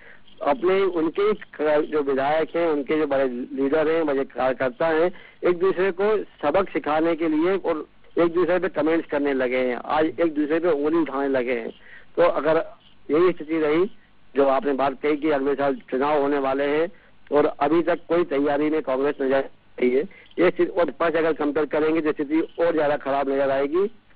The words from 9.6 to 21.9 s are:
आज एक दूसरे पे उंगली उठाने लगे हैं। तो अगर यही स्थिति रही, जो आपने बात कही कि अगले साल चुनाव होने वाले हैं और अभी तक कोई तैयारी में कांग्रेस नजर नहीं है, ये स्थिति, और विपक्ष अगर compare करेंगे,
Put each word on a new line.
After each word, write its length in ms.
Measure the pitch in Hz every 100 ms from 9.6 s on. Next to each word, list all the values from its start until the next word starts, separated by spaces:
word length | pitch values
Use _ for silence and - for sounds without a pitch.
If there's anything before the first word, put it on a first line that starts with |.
| 127
आज 300 | 123 - 147
एक 300 | 160 - 170
दूसरे 240 | 151 147 160
पे 100 | 170
उंगली 280 | 143 151 165
उठाने 320 | 151 135 139
लगे 240 | 131 123
हैं। 180 | 120 113 - - - - -
तो 60 |
अगर 420 | 170 165 143 160 151 - - - -
यही 220 | 147 180
स्थिति 260 | 175 151 160
रही, 320 | 151 160 202 - - - - 135
जो 120 | 139
आपने 240 | 135 139
बात 280 | 131 139 127
कही 140 | 147 151
कि 140 | 156
अगले 240 | 143 135
साल 220 | 135 143 127
चुनाव 460 | - 131 143 151
होने 160 | 139 143
वाले 260 | 135 135
हैं 240 | 143 151 170 - - - - 147
और 100 | 147
अभी 360 | - 147 170
तक 160 | 160 170 -
कोई 160 | 170
तैयारी 460 | 175 139 147 143 151
में 120 | 156
कांग्रेस 320 | 147 131 143 139
नजर 280 | 135 135 135 - - -
नहीं 80 | 123
है, 120 | 131 185 - - -
ये 120 | 175
स्थिति, 140 | 175
और 200 | 170 -
विपक्ष 320 | 165 123 165 160
अगर 160 | 160
compare 340 | 147 147 147 151
करेंगे, 340 | 156 156